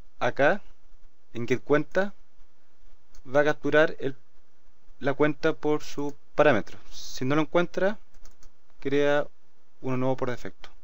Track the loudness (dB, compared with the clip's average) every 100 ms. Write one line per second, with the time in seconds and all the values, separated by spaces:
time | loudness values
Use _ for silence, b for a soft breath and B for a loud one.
0 | -8 -2 0 4 4 4 -2 -8 -8 -8
1 | -8 -8 -6 -4 0 0 4 2 4 0
2 | 0 -4 -8 -8 -8 -8 -10 -8 -8 -8
3 | -6 -6 0 4 4 2 4 6 4 2
4 | -2 -4 -6 -8 -8 -10 -10 -8 -8 -2
5 | 0 2 2 2 0 0 0 2 2 0
6 | -2 -4 -4 6 6 6 2 -2 0 0
7 | 0 2 2 2 4 2 2 2 0 0
8 | -6 -6 -6 -4 -6 -6 -8 -4 0 2
9 | 4 4 0 -6 -10 -10 -10 -6 -2 0
10 | 2 2 0 0 -2 -4 -6 -6